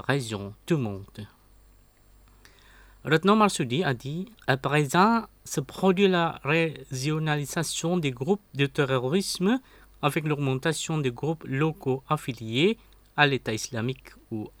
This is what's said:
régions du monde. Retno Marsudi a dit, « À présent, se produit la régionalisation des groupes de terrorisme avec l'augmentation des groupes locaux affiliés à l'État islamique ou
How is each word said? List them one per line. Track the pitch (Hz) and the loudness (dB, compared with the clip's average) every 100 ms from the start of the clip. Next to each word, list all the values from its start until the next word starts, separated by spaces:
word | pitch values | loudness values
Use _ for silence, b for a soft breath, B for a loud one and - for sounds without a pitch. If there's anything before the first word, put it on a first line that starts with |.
| 101 | -2
régions | 139 113 107 98 - - | -2 -2 -6 -8 -10 -2
du | 160 | -2
monde. | 113 98 101 - 104 _ _ - - _ _ _ _ _ - b b b b b b b | -2 -6 -12 -16 -16 _ _ -20 -20 _ _ _ _ _ -20 b b b b b b b
Retno | 135 156 190 | 0 2 4
Marsudi | 214 208 - 131 127 | 6 4 2 -2 0
a | 165 | 0
dit, « | 123 131 160 190 - - | -2 -4 -8 -10 -10 -2
À | 135 | 0
présent, | 135 147 143 170 202 233 220 _ - | 2 0 2 4 4 4 -2 _ -10
se | - | -6
produit | 135 - 190 185 196 | -6 0 2 4 4
la | 180 165 - | 4 0 -2
régionalisation | 135 160 165 135 131 131 139 156 156 147 143 - 151 - 170 180 | 0 0 0 -4 -10 -6 -2 -2 0 -2 -2 -4 -4 -4 -2 0
des | 147 | -2
groupes | 123 135 202 _ | -2 -2 -2 _
de | 135 139 | 0 0
terrorisme | - 139 131 127 185 190 - 185 254 b b b b | 2 2 2 2 0 -2 0 2 0 b b b b
avec | 147 151 151 | -2 0 -2
l'augmentation | 147 139 131 165 156 - 156 | 0 0 0 0 -2 -2 -2
des | 135 | -2
groupes | 120 143 165 120 | -2 -6 -6 -4
locaux | 135 156 156 135 131 - | -2 -2 -2 -2 -4 -2
affiliés | 156 - 117 113 117 180 226 b b _ - | -4 -4 -8 -4 2 2 2 b b _ 2
à | 147 | 2
l'État | 131 - | 2 -2
islamique | 110 - 117 113 131 - - - | -4 -4 -4 -4 -6 -12 -20 -10
ou | 110 104 - | -8 -8 -2